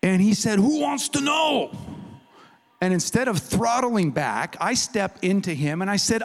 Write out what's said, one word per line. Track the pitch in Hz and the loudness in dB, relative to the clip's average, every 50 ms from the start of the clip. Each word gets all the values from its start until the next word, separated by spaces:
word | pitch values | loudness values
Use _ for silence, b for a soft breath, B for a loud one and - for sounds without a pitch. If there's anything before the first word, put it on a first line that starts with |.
And | - 180 190 185 | 2 2 4 4
he | 190 214 214 | 4 4 4
said, | 196 - 233 214 202 | 2 0 0 2 2
Who | 196 254 302 302 | 4 2 2 0
wants | 294 285 285 277 - - | 0 -2 -2 -4 -6 -4
to | - 294 | -4 -2
know? | 277 285 294 311 320 311 294 254 - - - - - - - - - - - - _ _ B B B B B B B _ _ _ | 0 0 0 2 2 2 2 0 -2 -4 -8 -12 -14 -14 -14 -14 -16 -16 -18 -20 _ _ B B B B B B B _ _ _
And | - 185 | 0 0
instead | 185 175 - - - 220 254 254 | 2 0 0 0 0 0 2 2
of | 220 160 | 0 -2
throttling | - - - 196 220 233 233 247 254 247 240 214 180 156 | -2 0 0 0 2 2 2 2 2 2 2 2 2 2
back, | 123 - 147 127 104 104 135 170 - - | 0 0 -2 -2 -2 -2 -4 -4 -4 -4
I | 160 190 240 | -2 -2 0
step | 240 - - - 214 196 190 - - | -2 -2 -2 -2 -2 -2 -2 -4 -4
into | - 180 190 202 196 190 165 | -2 0 2 2 0 -2 -4
him | 135 147 147 151 165 | -2 -2 -2 -2 -2
and | 190 190 | -2 -2
I | 202 | 0
said | 196 - - 233 226 | 0 2 2 0 0